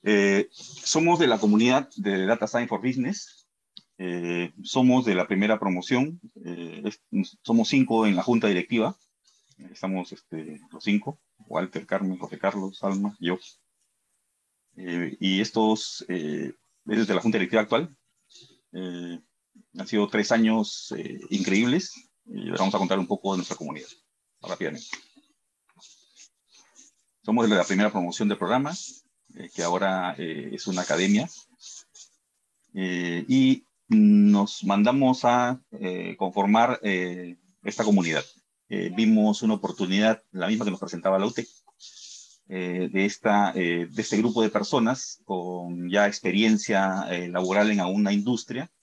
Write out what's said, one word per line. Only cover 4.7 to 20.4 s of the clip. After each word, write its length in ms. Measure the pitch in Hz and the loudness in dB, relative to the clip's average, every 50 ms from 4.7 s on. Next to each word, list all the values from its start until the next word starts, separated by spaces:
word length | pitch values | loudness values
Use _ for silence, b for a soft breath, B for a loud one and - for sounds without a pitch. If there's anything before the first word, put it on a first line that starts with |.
| - 135 127 127 127 127 123 | 0 4 4 6 4 4 2
de 100 | 113 95 | 2 2
la 120 | 90 90 | 2 2
primera 340 | - 101 95 104 107 110 104 | 0 0 0 2 2 2 0
promoción. 580 | 101 98 92 90 87 - 123 123 135 151 170 175 - 220 _ 208 | 0 -2 -2 -2 -2 -2 0 0 0 -2 -4 -12 -18 -20 _ -16
Eh, 400 | 208 175 175 - 170 165 - 214 214 | -12 -12 -12 -10 -12 -12 -12 -8 -8
es-, 160 | - - _ _ _ - 101 98 - - _ | -8 -8 _ _ _ -4 -4 -4 -4 -8 _
somos 260 | _ - 117 117 110 - | _ 2 2 2 2 4
cinco 380 | 143 135 127 - 113 113 110 | 2 2 2 4 2 2 4
en 100 | 104 95 | 4 2
la 60 | 87 | 0
junta 240 | 85 - 120 117 110 | 2 0 0 2 2
directiva. 500 | 104 98 90 - - 120 113 110 151 190 _ _ _ _ _ _ _ _ _ _ _ _ _ - - | 2 0 0 -2 -2 -2 0 0 -2 -4 _ _ _ _ _ _ _ _ _ _ _ _ _ -20 -20
Estamos, 420 | - - - 95 95 92 87 - | -14 -10 -6 -6 -6 -6 -6 -10
este, 460 | - - _ _ - 80 78 82 76 73 - _ | -14 -20 _ _ -12 -12 -12 -12 -16 -18 -20 _
los 100 | - - | -20 -8
cinco. 380 | - 104 101 104 - 139 - _ _ _ _ _ | -2 0 0 0 0 -4 -12 _ _ _ _ _
Walter, 460 | - _ - 80 92 92 - - 101 | -18 _ -4 -4 -4 -4 -8 -12 -6
Carmen, 340 | - 101 98 101 92 92 90 | -4 -4 -2 -2 -4 -4 -6
José 200 | 90 - 90 - | -10 -14 -10 -4
Carlos, 440 | - 98 98 101 95 95 98 - | -2 -2 -2 -2 -8 -8 -10 -6
Alma, 320 | - 98 98 98 101 104 104 _ | -4 -4 -2 -2 -2 -4 -6 _
yo. 180 | - 87 90 92 - - _ _ _ _ _ _ _ _ _ _ _ _ _ _ _ _ _ _ _ _ _ _ _ _ _ | -2 -2 -2 -4 -6 -20 _ _ _ _ _ _ _ _ _ _ _ _ _ _ _ _ _ _ _ _ _ _ _ _ _
Eh, 420 | - 92 90 85 87 87 - - - | -14 -10 -6 -4 -4 -4 -6 -6 -4
y 220 | 95 95 95 95 | -2 0 0 0
estos, 640 | 107 - - 110 110 110 110 110 - - - - - - | 0 0 0 2 2 4 2 0 -2 -10 -12 -14 -8 -6
eh, 460 | 90 87 78 76 76 76 73 67 - _ _ _ _ _ _ | -6 -6 -4 -6 -6 -6 -8 -8 -10 _ _ _ _ _ _
es 200 | - 107 110 113 | -2 0 0 0
de 80 | 98 98 | 2 0
la 60 | 90 | 0
junta 160 | - 113 110 | 0 0 0
directiva 240 | 107 92 175 - 110 | 0 0 2 2 0
actual. 320 | 107 104 117 120 165 160 - _ _ _ _ _ _ _ b b b b b b _ _ | 2 2 0 0 0 -4 -12 _ _ _ _ _ _ _ b b b b b b _ _
Eh, 480 | - 92 - 92 175 87 - 87 87 - _ _ _ _ _ _ _ _ _ _ _ - | -14 -12 -10 -10 -10 -10 -10 -10 -12 -12 _ _ _ _ _ _ _ _ _ _ _ -14
han 80 | - | -8
sido 220 | - - 208 104 - | -2 0 0 0 0
tres 240 | - 107 104 - | 0 -2 0 2
años, 640 | 123 113 | 2 4